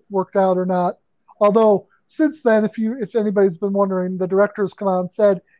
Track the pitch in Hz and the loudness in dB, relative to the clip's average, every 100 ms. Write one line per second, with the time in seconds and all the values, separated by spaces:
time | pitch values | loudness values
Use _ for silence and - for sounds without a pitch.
0 | - 196 180 202 190 185 185 180 175 - | -6 -6 -2 0 0 0 -2 -2 -2 -6
1 | _ _ _ - 208 214 220 196 - _ | _ _ _ 0 2 4 4 2 -2 _
2 | _ - 311 311 240 220 214 226 220 262 | _ -2 -2 0 0 2 0 -4 -6 -6
3 | 202 233 214 202 196 165 202 196 196 185 | -6 -4 -2 0 0 0 -4 -2 -2 -2
4 | 180 185 185 190 202 214 196 - 196 185 | -4 -4 -2 0 0 -2 -6 -6 -4 -4
5 | 180 - 208 190 - | -4 0 0 0 -6